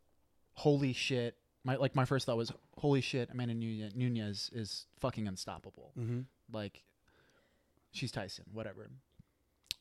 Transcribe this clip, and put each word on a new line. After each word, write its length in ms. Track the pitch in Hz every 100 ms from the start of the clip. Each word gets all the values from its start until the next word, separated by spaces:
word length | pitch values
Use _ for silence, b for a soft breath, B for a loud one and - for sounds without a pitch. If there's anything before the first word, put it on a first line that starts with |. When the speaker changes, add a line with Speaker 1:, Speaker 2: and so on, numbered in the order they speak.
| _ _ _ _ _
Speaker 1:
"Holy 400 | - 151 143 139
shit." 440 | 123 - 127 117 - _ _
My, 120 | 127 131
like, 200 | 135 139
my 100 | 123
first 200 | 135 -
thought 120 | 117
was, 140 | 117 - _ -
"Holy 240 | 147 139
shit, 280 | - 135 120
Amanda 220 | 123 120
Nunez, 400 | 117 113 110 107 127
Nunez 540 | 123 117 107 98 -
is 340 | 117 104 - - -
fucking 280 | 131 120 104
unstoppable." 640 | 95 - 87 98 - - -
Speaker 2:
Mm-hmm. 240 | 117 120 131 _ -
Speaker 1:
Like, 320 | 113 101 - _ _ _ _ _ _ _ _ _ _ _
she's 200 | - 123
Tyson, 340 | 120 92 - 87
whatever. 380 | 107 110 98 107 131 _ _ - _ _ _ - -